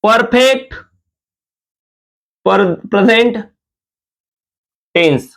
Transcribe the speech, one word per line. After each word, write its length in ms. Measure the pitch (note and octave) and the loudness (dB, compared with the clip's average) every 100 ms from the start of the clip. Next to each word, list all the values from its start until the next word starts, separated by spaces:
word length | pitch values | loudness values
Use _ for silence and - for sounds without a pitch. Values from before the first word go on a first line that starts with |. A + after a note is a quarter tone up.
परफेक्ट 720 | G#3+ A3+ A3+ A#3+ C4 C4 - - - _ _ _ _ _ _ _ _ _ _ _ _ _ _ _ - G3 F#3+ E3 - | 2 0 2 2 2 0 -6 -20 -20 _ _ _ _ _ _ _ _ _ _ _ _ _ _ _ -2 0 -2 -4 -4
प्रेझेंट 460 | G3+ G3+ A3+ A#3+ A3 - _ _ _ _ _ _ _ _ _ _ _ _ _ _ | 0 2 2 0 -2 -12 _ _ _ _ _ _ _ _ _ _ _ _ _ _
टेन्स. 280 | F3 E3+ C3+ - | 0 0 0 -6